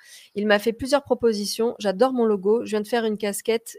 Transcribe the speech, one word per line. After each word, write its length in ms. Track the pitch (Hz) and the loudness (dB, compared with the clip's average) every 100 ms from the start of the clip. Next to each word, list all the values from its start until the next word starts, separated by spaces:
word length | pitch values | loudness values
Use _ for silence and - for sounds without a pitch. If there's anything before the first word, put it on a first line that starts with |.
| - - - | -20 -20 -12
Il 120 | 202 208 | -4 2
m'a 120 | 208 | 2
fait 160 | 220 | 2
plusieurs 280 | 226 262 285 | -4 0 0
propositions. 720 | 277 240 233 208 202 - 233 - | 0 0 2 0 -2 -2 -2 -2
J'adore 340 | 208 185 262 | -4 2 2
mon 140 | 254 226 | 2 2
logo. 380 | 208 185 233 202 | 2 2 0 0
Je 40 | |
viens 100 | 214 | -4
de 40 | 208 | -2
faire 160 | 240 226 | -2 0
une 100 | 208 | -2
casquette 640 | 208 196 - 226 - | -4 -6 -2 -4 -4